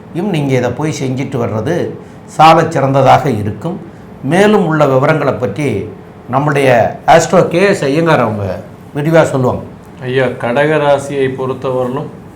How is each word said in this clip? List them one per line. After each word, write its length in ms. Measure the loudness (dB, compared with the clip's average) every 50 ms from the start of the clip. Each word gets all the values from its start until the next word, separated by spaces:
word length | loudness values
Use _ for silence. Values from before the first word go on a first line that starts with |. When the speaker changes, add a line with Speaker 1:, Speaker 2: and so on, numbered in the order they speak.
| -20 -12 -8
Speaker 1:
நீங்க 420 | -6 -4 -2 -2 -2 0 0 0
இதை 140 | 0 0 -2
போய் 260 | -2 -4 -4 -4 -4 -4 -6
செஞ்சுட்டு 320 | -4 -4 -4 -6 -6 -4
வர்றது 540 | -4 -4 -4 -4 -4 -2 -2 -2 -2 -4 -6 -8 -12 -16 -20 -20 -20 -20
சாலச் 460 | -8 2 4 6 6 6 6 2 0
சிறந்ததாக 580 | -2 -2 0 2 2 4 4 4 4 4 2 -2
இருக்கும். 520 | -2 -2 -4 -6 -8 -6 -8 -8 -8 -8 -12 -16 -18 -20 -20 -20 -18 -8 -4
மேலும் 420 | 0 2 4 4 4 4 4 2
உள்ள 200 | 2 2 2 2
விவரங்களை 480 | 4 4 2 2 2 0 0 0 -2 -2
பற்றி 560 | -2 -4 -4 -4 -4 -4 -2 -4 -4 -6 -8 -12 -16 -20 -20 -20 -20 -10 -4
நம்முடைய 720 | -2 0 0 0 0 2 2 4 4 4 2 0 -2 -2 2
ஆஸ்ட்ரோ 400 | 4 4 4 4 4 2 2 2
கே 140 | 2 2 2
எஸ் 220 | 2 2 2 0 -2
ஐயங்கார் 360 | 0 0 0 2 2 2 2
அவங்க 400 | 0 -2 -2 -4 -4 -6 -6 -8 -10 -16 -20 -20 -20 -10 -8
விரிவா 280 | -4 -2 2 4 4 4
சொல்லுவாங்க. 380 | 2 0 0 0 0 -2 -4 -8 -12 -18 -20 -20 -20 -18 -12
Speaker 2:
ஐயா, 220 | -8 -2 0 0 0
கடகராசியை 1120 | 0 -2 -4 -4 -2 0 2 2 2 2 2 4 2 2 2 0 -4 -2 -2 -2 -2 -2
பொறுத்தவரையிலும் 720 | -4 -4 -6 -6 -4 -4 -4 -2 -2 -2 -2 -4 -6 -8 -10 -14 -18 -20 -20 -20